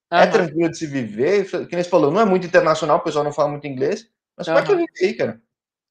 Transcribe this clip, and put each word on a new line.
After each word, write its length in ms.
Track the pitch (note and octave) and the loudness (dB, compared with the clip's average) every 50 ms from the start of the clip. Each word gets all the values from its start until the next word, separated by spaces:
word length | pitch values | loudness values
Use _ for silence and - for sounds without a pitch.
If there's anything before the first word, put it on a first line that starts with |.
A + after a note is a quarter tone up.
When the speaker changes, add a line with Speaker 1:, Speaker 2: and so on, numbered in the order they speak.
| _ _ | _ _
Speaker 1:
É 60 | E3+ F3 | 4 4
Speaker 2:
Aham. 80 | F#3+ F#3 | 4 6
Speaker 1:
tranquilo 400 | F3+ G#3+ F3+ D#3 C#3+ D#3+ E3+ D#3+ | 4 2 0 0 0 -2 -2 -2
de 80 | E3 - | -2 -6
se 80 | E3 | -8
viver, 580 | D3 C#3 C3+ A#2+ G#2 G2+ G#2+ B2+ E3 G3+ G3+ F#3+ F#3+ - E3 B2 - | -6 -6 -6 -6 -6 -4 -2 0 0 0 0 -2 -2 -6 -8 -8 -6
que 60 | F3 | -6
nem 80 | F3 F3 | -6 -2
você 60 | F3 | 0
falou, 200 | F#3+ E3+ D3+ C#3 | 2 2 2 2
não 100 | D#3 G#3 | 2 2
é 20 | A3+ | 2
muito 220 | G3+ F#3 F#3 F3+ | 2 2 0 0
internacional, 500 | E3+ F3+ F3+ E3+ D#3+ D#3 - E3+ D3+ D3 | 2 2 4 4 4 2 0 2 0 0
o 40 | F3 | 0
pessoal 220 | - E3 D3 D3+ | 0 -2 -2 -2
não 100 | D3 D3 | -2 -2
fala 180 | C#3+ - D3 D3 | 0 0 -2 -2
muito 160 | D3 C#3+ D3 | -2 -6 -10
inglês. 420 | D3 C3+ B2+ C3 D3+ G3+ A3+ - _ _ _ _ _ _ | -10 -6 -4 -2 -2 -2 -6 -10 _ _ _ _ _ _
Mas 100 | - F3 | -10 -4
como 120 | D#3+ D#3+ - | 0 0 2
é 40 | |
que 100 | - - | 2 2
Speaker 2:
Aham. 60 | G4+ F4 | 2 0
Speaker 1:
vive 140 | E4+ - _ - | 0 -4 _ -2
aí, 120 | F3+ G3+ A3+ | -2 -2 -2
cara? 260 | - C#3+ A2+ A2+ - _ _ _ _ _ _ _ _ _ _ | -2 -4 -6 -6 -10 _ _ _ _ _ _ _ _ _ _